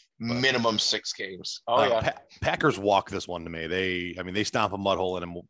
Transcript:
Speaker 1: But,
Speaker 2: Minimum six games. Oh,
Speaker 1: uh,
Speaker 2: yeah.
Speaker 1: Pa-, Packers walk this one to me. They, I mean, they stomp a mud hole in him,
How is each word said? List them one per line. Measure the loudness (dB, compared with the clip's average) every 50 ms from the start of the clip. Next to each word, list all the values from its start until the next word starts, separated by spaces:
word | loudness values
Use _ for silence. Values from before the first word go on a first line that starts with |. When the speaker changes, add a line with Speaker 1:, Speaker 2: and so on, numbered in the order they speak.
| _ _ _ -10 -6
Speaker 1:
But, | -4 -2
Speaker 2:
Minimum | 2 2 2 2 4 2 2 2 2
six | 0 0 0 -2 -4 -6 -8
games. | -8 -8 -10 -10 -10 -10 -10 -10 -10 -2
Oh, | 2 4 4 4
Speaker 1:
uh, | 4
Speaker 2:
yeah. | 4 2 2
Speaker 1:
Pa-, | 0 -2 -4 -10 _ -12 -4
Packers | -2 -2 0 2 2 2 2 2
walk | 2 4 4 4 4 2
this | -6 -8 -6
one | -6 -8 -8 -6
to | -8
me. | -8 -6 -4
They, | -2 -2 0 0 0 0 -2 -4 -6 -8 -8
I | -8
mean, | -6 -2
they | -2 -2
stomp | 0 0 2 0 2 0
a | 0
mud | 2 2 2
hole | 2 2 0 0
in | -2 -4
him, | -6 -8 -10 -12 _